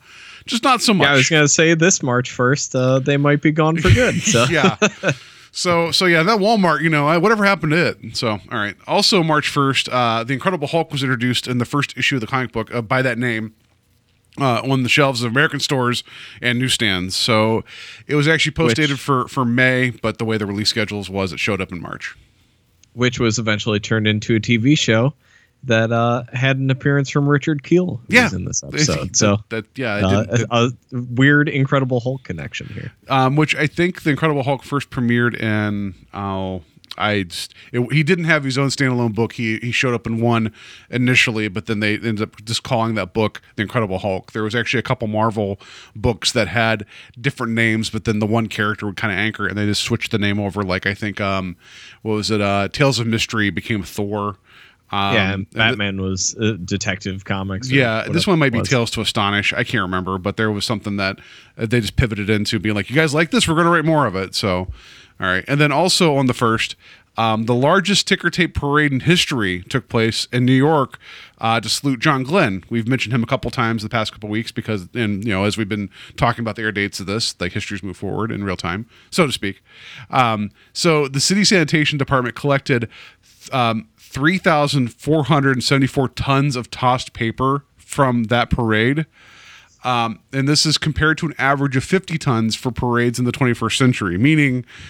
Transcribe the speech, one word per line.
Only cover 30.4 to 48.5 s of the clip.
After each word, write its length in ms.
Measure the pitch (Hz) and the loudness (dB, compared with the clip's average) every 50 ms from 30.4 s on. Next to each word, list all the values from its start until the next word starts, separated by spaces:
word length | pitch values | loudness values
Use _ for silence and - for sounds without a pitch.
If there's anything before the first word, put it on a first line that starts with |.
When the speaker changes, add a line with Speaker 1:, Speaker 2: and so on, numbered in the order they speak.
Speaker 1:
it 60 | 113 - | 0 0
Speaker 2:
a, 200 | 120 117 120 131 123 - _ _ 135 | 2 2 2 2 0 -6 _ _ -8
a 60 | 123 123 120 120 | -8 -8 -4 0
weird 340 | 127 135 143 147 147 147 - | 4 4 6 6 4 2 2
Incredible 520 | - 139 135 - 151 135 131 123 127 120 | 0 0 0 2 2 0 0 0 -2 -2
Hulk 220 | 117 131 135 135 - | -2 -4 -6 -6 -8
connection 440 | - 90 78 - 113 - - - | -10 -10 -10 -10 -10 -12 -12 -12
here. 240 | - 104 - - - - _ _ - | -12 -12 -12 -12 -14 -16 _ _ -2
Speaker 1:
Um, 260 | 135 135 131 131 139 | 0 2 2 4 4
which 200 | 151 156 - - | 2 2 2 2
I 100 | 135 151 | 0 -2
think 380 | 139 - - 175 185 175 - - | -2 0 0 0 0 -2 -2 -2
the 80 | 160 | -2
Incredible 320 | 139 - 160 160 147 143 117 | 0 0 0 0 0 0 0
Hulk 180 | 151 - - | -2 -2 -2
first 300 | - - 143 139 - - | -4 -4 -4 -4 -4 -4
premiered 500 | - 131 120 117 120 120 120 120 - - | -4 -2 0 2 2 2 2 2 0 -2
in, 540 | 113 110 107 107 107 104 104 101 101 98 92 - - - - | -2 0 0 0 0 -2 -2 -4 -6 -6 -8 -12 -18 -14 -10
oh, 480 | 101 101 98 95 95 95 95 92 90 - _ _ _ _ - - - | -8 -6 -4 -4 -4 -4 -6 -6 -8 -10 _ _ _ _ -14 -6 -4
I 240 | 98 104 104 101 95 | -2 0 0 0 -2
just, 320 | 85 85 - - - - - - - | -4 -6 -12 -12 -12 -14 -20 -14 -6
it, 200 | 123 123 123 117 | -4 -4 -2 0
he 120 | 135 151 151 | 2 2 2
didn't 220 | 151 190 175 165 | 2 2 2 2
have 180 | 160 165 151 139 | 2 2 2 0
his 160 | 135 123 139 | 0 -2 0
own 80 | 139 | 0
standalone 480 | 135 - - 139 131 123 120 120 113 104 | 0 0 0 0 0 2 0 0 0 0
book. 180 | 113 117 107 - | 0 -2 -2 -4
He, 240 | - 117 110 110 | -4 -4 -4 -4
he 140 | 110 - 120 | -4 -4 -4
showed 240 | 113 - - 127 120 | -2 0 0 0 -2
up 100 | 113 - | -2 -4
in 160 | 117 113 113 | -4 -2 0
one 320 | 117 117 117 113 110 107 - - - - - - - - | 2 2 2 2 0 -2 -6 -10 -20 -20 -20 -20 -12 -6
initially, 560 | - 123 127 123 127 - - 131 107 110 107 | -2 0 2 2 2 2 2 0 0 -2 -4
but 180 | 104 90 107 - | -4 -4 -6 -6
then 140 | - 110 104 | -4 -4 -2
they 160 | 107 104 107 | 0 0 0
ended 260 | - 107 117 110 101 | -2 -2 -4 -4 -4
up 240 | 107 - - - 107 | -4 -6 -8 -10 -10
just 160 | 113 110 - | -6 -6 -6
calling 320 | - - 135 113 113 113 110 | -4 -2 0 0 0 0 -2
that 180 | 107 92 90 | -4 -4 -4
book 300 | - 113 107 101 - - - _ _ | -2 0 0 -2 -2 -6 -20 _ _
The 80 | - 104 | -6 -6
Incredible 340 | 92 - 123 110 92 92 | -4 -2 -2 -2 -2 -2
Hulk. 360 | 90 - 101 95 92 - - - | -4 -2 -2 -4 -4 -6 -8 -8
There 100 | 113 107 | -6 -4
was 100 | 107 104 | -2 -2
actually 280 | 120 113 - - 117 | -2 -2 -2 -2 -2
a 20 | - | -2
couple 240 | - 127 - 117 | -2 -4 -4 -4
Marvel 520 | 107 107 107 110 113 101 110 104 98 101 - - - - - - - - | -4 0 0 0 0 0 0 -2 -2 -4 -6 -10 -18 -20 -20 -20 -20 -8
books 360 | 107 113 123 107 - - - - | -2 -2 -2 0 0 -2 -2 0
that 140 | 120 104 | 0 0
had 380 | 90 87 120 113 113 113 104 - - - - - - - 120 | 0 0 0 0 0 0 -2 -6 -10 -18 -20 -20 -20 -12 -8
different 340 | 113 143 - - 123 113 113 | -6 -6 -4 -4 -4 -2 0
names, 360 | 117 113 113 110 110 110 - | 0 2 2 2 0 -2 -4
but 160 | - 110 - | -6 -4 -2
then 140 | 117 104 107 | -2 -2 0
the 80 | 110 | 0
one 200 | 101 113 113 113 | 0 0 0 -2
character 360 | 101 | -2